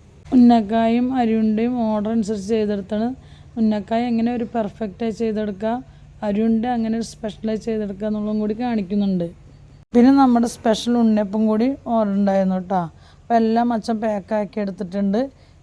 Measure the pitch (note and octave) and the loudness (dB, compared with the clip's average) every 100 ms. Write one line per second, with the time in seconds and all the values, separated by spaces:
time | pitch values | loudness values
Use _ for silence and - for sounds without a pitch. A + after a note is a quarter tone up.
0 | - - - B3+ A#3+ A#3 G3+ A3+ A3+ A#3+ | -20 -20 0 6 6 6 2 0 2 0
1 | B3+ C4 A3+ A3 A3 G#3+ A#3+ B3 A3 G#3+ | 0 0 0 2 0 0 -2 -2 -2 -2
2 | G#3 A3+ G3+ G#3+ F#3+ A3+ G#3 G3+ F#3+ G#3+ | -2 -2 -2 -4 -2 -2 0 -4 -4 -4
3 | A#3 C4 - - - A#3+ A3 G#3 G3 A3+ | -4 -6 -16 -20 -14 -2 0 0 -2 -2
4 | B3 A3+ A#3 A#3+ A#3+ A#3 G#3 - G#3+ - | 0 0 -2 -2 -4 -4 -4 -6 -10 -6
5 | A3+ G#3 A3+ G#3+ G#3+ F#3+ A3 B3 - - | -6 -4 -4 -2 -6 -4 -4 -6 -8 -20
6 | - - G#3+ G3+ A3+ A3+ A#3+ A#3+ A3 A3+ | -20 -8 -4 0 2 0 0 -2 -2 -4
7 | A3 - G#3+ - G#3+ G#3+ A3+ A3 G3+ F#3+ | -6 -8 -10 -8 -6 -4 -4 -4 -6 -6
8 | G#3+ G#3+ G#3 G#3+ G#3+ G#3+ B3 A3+ F3+ G#3 | -6 -4 -4 -2 -2 -4 -4 -4 -2 -2
9 | G3 F#3 E3+ - - - - - - A#3+ | 0 0 -4 -8 -20 -20 -20 -20 0 6
10 | B3+ C#4 C4 A#3+ A#3 - A#3 A3 A#3 A#3+ | 8 8 6 4 2 -2 0 0 0 2
11 | A3+ G#3+ G3 G#3+ A3 G#3+ B3+ C#4 - A3+ | 4 2 0 0 0 2 0 -2 -2 0
12 | G3+ G3 G3 G3 F#3+ F#3 F#3 F#3 E3 - | 0 0 2 2 2 0 -2 -2 -4 -10
13 | - - - A#3 A3 A3+ A#3+ A3+ - A3 | -20 -20 -2 2 2 2 0 -2 -2 -4
14 | A3 G#3 F3 G#3+ G3+ G#3+ G3 F#3 F3+ G3+ | -2 -4 -4 -4 -4 -6 -6 -8 -8 -4
15 | G3+ G#3 C4+ - - - | 0 0 -2 -8 -20 -20